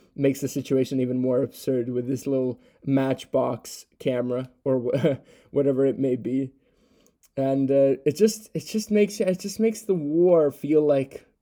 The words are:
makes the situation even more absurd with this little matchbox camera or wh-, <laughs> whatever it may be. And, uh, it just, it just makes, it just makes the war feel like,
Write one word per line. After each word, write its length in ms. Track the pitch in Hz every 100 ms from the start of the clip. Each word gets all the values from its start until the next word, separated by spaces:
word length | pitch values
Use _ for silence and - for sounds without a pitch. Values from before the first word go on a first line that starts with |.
| _
makes 260 | - 139 135
the 60 | 139
situation 540 | 139 - 135 131 131
even 200 | 127 127
more 220 | 127 123
absurd 480 | 117 - - 127 120
with 160 | 123 123
this 200 | 127 139
little 340 | 135 127 120 _ _ -
matchbox 1000 | 135 135 - - 131 127 120 - - - -
camera 520 | 139 123 123 123 131 _
or 160 | 135 131
wh-, 400 | 120 139 151 135 -
<laughs> 160 | _ _
whatever 340 | 139 139 131
it 140 | 135 -
may 160 | 135
be. 380 | 123 117 131 131 - _ _ _ _ _ _ _ -
And, 340 | 135 139 135
uh, 260 | 139 139 131 147
it 80 | 139
just, 340 | 214 - -
it 120 | 160 -
just 240 | 220 214
makes, 280 | 208 202 208
it 200 | 185 180
just 180 | 196 202
makes 240 | 220 220
the 120 | -
war 580 | 185 147 160 180 170 147
feel 300 | - 143 156 147
like, 400 | 139 135 - - _